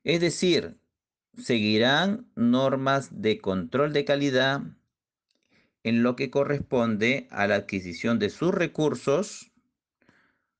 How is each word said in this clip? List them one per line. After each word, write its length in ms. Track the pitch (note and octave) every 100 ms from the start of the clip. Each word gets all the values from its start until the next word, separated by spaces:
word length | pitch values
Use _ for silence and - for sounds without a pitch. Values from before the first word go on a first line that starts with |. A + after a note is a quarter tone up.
Es 160 | - E3
decir, 580 | E3+ - F3+ D#3 E2+ - _ _ _ _ _ -
seguirán 920 | - A#2+ G#2 G#2+ A#2+ D3 F#3 G#3+ -
normas 880 | - A#2+ B2 C3+ C3+ C3+ C#3 C3+ -
de 160 | G#2+ G#2
control 560 | - F#2+ E2 B2+ D3
de 100 | D3
calidad 580 | C#3+ C#3+ C#3+ B2+ C3+ C#3 - - _ _ _ _ _ _ _ _ _ _
en 180 | A2+ A#2
lo 140 | A#2+ B2
que 140 | C3+
corresponde 1000 | C#3 C#3 C#3+ C3+ C3 A#2 G#2+ A2+ C3+ -
a 160 | - G2+
la 100 | G2+
adquisición 640 | - G2 F2+ E2+ A2+ A#2
de 100 | G2+
sus 260 | - E3
recursos, 1000 | F#3 E3 - D#3 B2+ - C#3+ G3 - - _ _ _ _ _ _ _ _ _ _ _